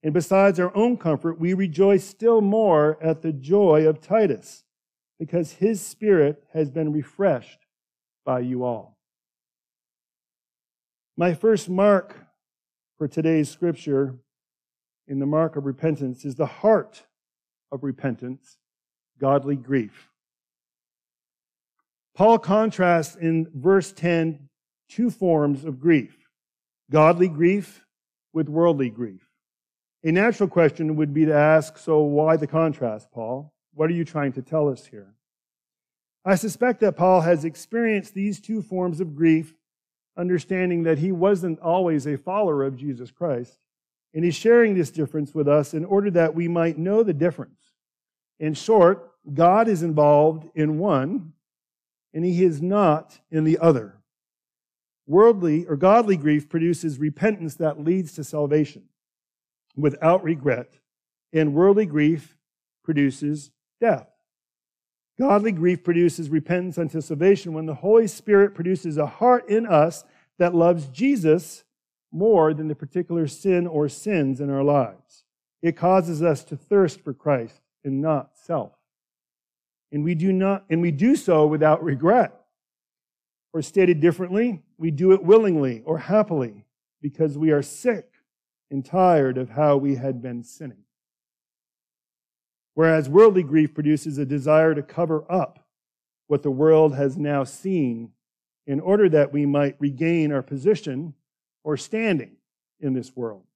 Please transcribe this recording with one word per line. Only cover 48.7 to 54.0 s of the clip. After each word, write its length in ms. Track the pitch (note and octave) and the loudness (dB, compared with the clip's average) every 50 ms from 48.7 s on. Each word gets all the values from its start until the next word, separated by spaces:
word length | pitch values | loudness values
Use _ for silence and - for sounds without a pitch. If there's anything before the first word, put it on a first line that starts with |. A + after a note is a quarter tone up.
| A3+ G#3+ F3 E3+ G3 F3+ - - _ _ _ D#3 C#3+ | 4 6 6 6 4 2 -6 -20 _ _ _ -12 -2
God 340 | C#3 E3 F3 F#3 G#3+ A#3 A3+ | 2 4 4 4 4 2 2
is 140 | G#3 E3 E3 | 0 -2 -2
involved 640 | E3+ D#3 D3+ D3 D3 D3 D3 D3+ D#3 D#3+ D#3+ D#3 - _ | -2 0 2 4 6 6 6 4 2 0 -2 -12 -14 _
in 240 | D#3+ D3+ D3+ D#3 D3+ | -4 -2 -2 -2 -2
one, 560 | F3+ G#3 E3+ C3+ C3 D3+ G#3 C#4 F3 D#3+ D3+ _ _ _ _ _ _ _ _ _ _ _ _ _ _ _ _ | -2 0 0 0 -2 -2 -6 -8 -10 -10 -20 _ _ _ _ _ _ _ _ _ _ _ _ _ _ _ _
and 100 | D#3 E3+ | -4 -2
he 180 | F3+ F3+ E3+ F#3 | -2 0 2 2
is 200 | F3+ D#3+ C#3 D#3 | 0 0 -2 -4
not 580 | F3+ G3 G#3 G3+ E3+ D3+ D#3 D#3 _ _ _ _ _ | -2 0 2 2 2 2 0 -4 _ _ _ _ _
in 140 | - D#3 D#3 | -4 -2 0
the 140 | D#3 D#3+ D#3+ | 0 0 4
other. 380 | E3 E3+ D3+ B2 G#2+ G2+ - _ | 4 2 2 2 -2 -10 -18 _